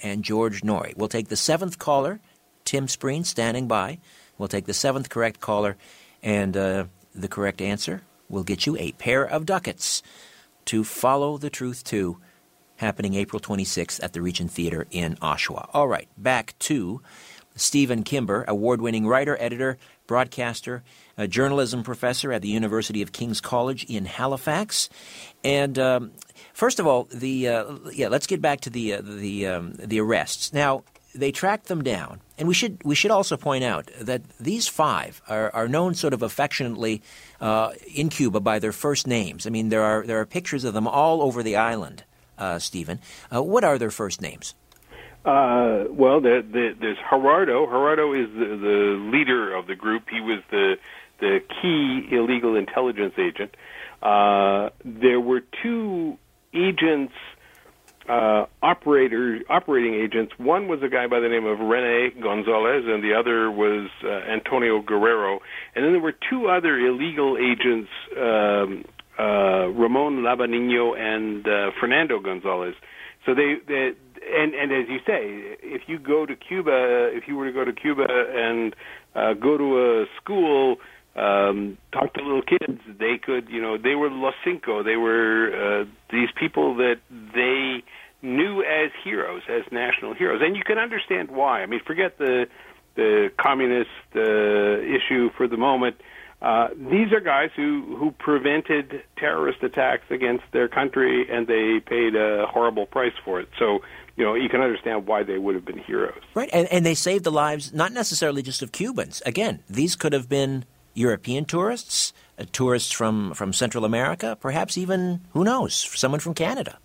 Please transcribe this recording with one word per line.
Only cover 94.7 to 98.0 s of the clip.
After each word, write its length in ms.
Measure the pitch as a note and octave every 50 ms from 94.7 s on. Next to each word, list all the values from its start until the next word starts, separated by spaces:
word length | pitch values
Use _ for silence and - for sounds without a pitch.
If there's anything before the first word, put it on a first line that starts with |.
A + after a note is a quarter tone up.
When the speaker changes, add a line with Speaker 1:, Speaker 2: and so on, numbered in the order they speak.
| G#2 G2+ - - C#3 C3+ - - C3+ B2+ A#2+ A2+ -
Speaker 2:
for 120 | - C3 A#2+
the 100 | A#2 A2+
moment. 420 | B2 C#3 C3+ B2+ B2 B2 A#2 - - - - - - - - -
Uh, 280 | - A#2+ A2+ A2+ A#2 - -
these 360 | - C3+ B2+ E3+ G3+ A3+ G#3
are 80 | G#3+ A3
guys 300 | F3+ E3 C#3 C#3 D3+ D#3 -
who, 420 | - D3 D3 D3 C#3+ B2+ - B2+
who 140 | C#3+